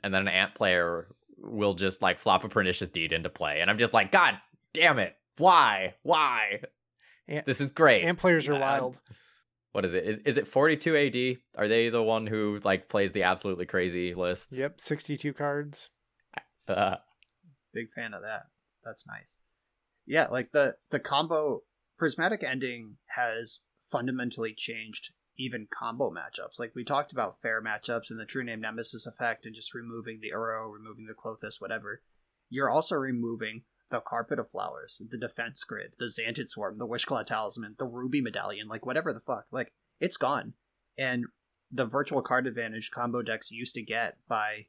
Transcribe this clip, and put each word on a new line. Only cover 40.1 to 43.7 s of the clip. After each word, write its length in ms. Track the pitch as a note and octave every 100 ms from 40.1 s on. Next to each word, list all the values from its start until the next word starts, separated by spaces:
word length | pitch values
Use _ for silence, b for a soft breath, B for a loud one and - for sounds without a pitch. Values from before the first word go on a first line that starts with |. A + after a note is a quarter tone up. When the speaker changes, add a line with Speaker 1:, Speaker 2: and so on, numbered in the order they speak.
| -
Speaker 3:
gone. 360 | B2+ C#3 - - _ _ _ -
And 280 | C3 B2 A#2+ _ _ _ -
the 140 | B2 A#2+
virtual 340 | C#3 D3 C#3
card 260 | - B2+ B2+
advantage 440 | A#2+ A2+ A2 A2
combo 320 | - A#2+ B2
decks 300 | A2+ A2 -
used 240 | A2+ A#2+